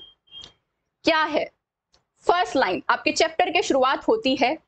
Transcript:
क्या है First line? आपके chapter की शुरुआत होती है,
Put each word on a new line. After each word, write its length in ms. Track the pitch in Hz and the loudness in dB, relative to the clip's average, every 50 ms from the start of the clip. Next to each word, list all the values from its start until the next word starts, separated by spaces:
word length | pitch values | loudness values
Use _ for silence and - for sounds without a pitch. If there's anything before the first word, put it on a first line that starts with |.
| - - _ _ _ _ - - - - _ _ _ _ _ _ _ _ _ _ - | -12 -20 _ _ _ _ -20 -20 -20 -20 _ _ _ _ _ _ _ _ _ _ -2
क्या 180 | 302 330 311 311 | 0 2 2 0
है 200 | 311 294 311 - - _ _ _ _ _ _ _ _ _ _ _ _ _ _ - | 0 -2 -4 -4 -4 _ _ _ _ _ _ _ _ _ _ _ _ _ _ 0
First 300 | - - - 220 226 - | 0 2 2 2 0 0
line? 260 | 269 233 190 185 127 - - | 0 0 0 -2 -4 -2 -2
आपके 220 | 233 - - 208 202 | -2 0 0 -2 0
chapter 380 | - - 320 320 - 359 - | 0 0 0 2 0 -2 0
की 120 | 311 349 - | 0 -2 0
शुरुआत 460 | - 320 269 254 262 277 - - - | 0 2 2 2 2 0 -2 0 -2
होती 280 | 233 220 220 269 262 | -2 0 0 -2 0
है, 220 | 254 254 247 311 320 _ | 0 0 0 -2 -4 _